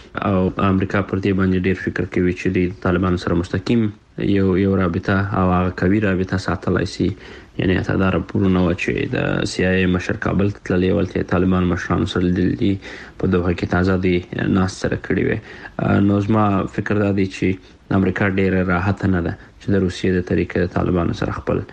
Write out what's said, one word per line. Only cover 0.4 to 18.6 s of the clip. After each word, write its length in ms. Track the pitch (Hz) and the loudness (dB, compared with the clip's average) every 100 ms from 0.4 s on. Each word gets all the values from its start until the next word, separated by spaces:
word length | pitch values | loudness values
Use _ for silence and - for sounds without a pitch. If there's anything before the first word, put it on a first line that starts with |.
| 92 - | 0 0
امریکا 460 | 98 95 95 104 | 2 2 0 -2
پر 160 | 92 95 | -2 -2
دې 140 | 98 | 0
باندې 260 | 95 92 92 | 2 2 2
ډېر 160 | 92 | 0
فکر 300 | 92 - - | 0 -2 -4
کوي 280 | 90 - 90 | -2 0 0
چې 140 | 87 95 | 0 -2
د 360 | 92 90 - | 0 0 -2
طالبانو 340 | 92 87 92 90 | -2 0 2 0
سره 180 | - | 0
مستقیم 560 | 87 90 92 - 120 110 - _ - | -2 0 -4 0 0 0 -4 _ -4
یو، 380 | 107 101 95 90 | 0 2 2 2
یو 200 | 98 95 | 2 2
رابطه 360 | 92 90 - | 0 -2 0
او 400 | 98 98 98 92 | 0 0 0 2
هغه 200 | 90 90 - | 2 0 0
قوي 240 | 90 107 | 0 2
رابطه 360 | 104 90 92 95 | 2 0 -2 -4
ساتلای 480 | - 85 - 92 | -4 -4 -2 -2
سي. 320 | 87 - 90 101 - - - - | -2 -2 -4 -4 -12 -20 -12 -4
یعنی 180 | 95 92 | 0 0
حتی 200 | 95 92 | 0 0
دا 140 | 95 | 0
راپورونه 500 | 90 - - 98 90 | 0 -2 0 2 2
وه 140 | 90 | 2
چې 340 | 85 - - - | 0 -2 -2 -2
د 320 | - 50 50 | -2 -2 -2
سی 200 | - - 92 | -2 -2 0
آی 80 | |
ای 120 | 92 90 | 2 2
مشر 260 | 90 - | 0 -2
کابل 380 | - 92 87 101 | -4 -2 0 0
ته 80 | 101 | -2
تللی، 260 | - 90 92 | -2 0 2
ولته 320 | 92 90 87 | 2 0 -2
طالبان 420 | 85 90 92 90 | 0 2 2 2
مشرانو 420 | 90 87 - 90 95 | 2 0 -2 -2 0
سره 160 | 90 | 0
لیدلي 340 | 90 90 90 - | 0 2 0 0
دي، 220 | 98 98 - - - - | 0 0 -6 -16 -18 -4
په 80 | 95 | 0
دوحه 260 | 92 87 | 2 2
کې 120 | 85 | -2
تازه 320 | - 87 90 92 | 0 0 2 2
دی 280 | 92 90 92 - | 2 0 -2 -4
ناست 460 | 90 98 95 - | 0 2 0 -2
سره 160 | - - - | -4 -4 -2
کړي 140 | - | 0
وې. 140 | - 113 - - - - - 101 | 0 -2 -6 -18 -12 -4 0 2
نو 200 | 101 101 | 4 2
زما 440 | 101 110 104 98 - | 2 2 4 2 -2
فکر 320 | - 101 104 | -4 -2 0
دا 120 | 101 | 2
دی 160 | 101 95 | 2 -2
چې 300 | - 92 95 - - - | 0 -2 -2 -8 -20 -2
امریکا 380 | 98 95 92 104 | 2 2 2 0
ډېره 400 | 95 95 92 | 2 0 2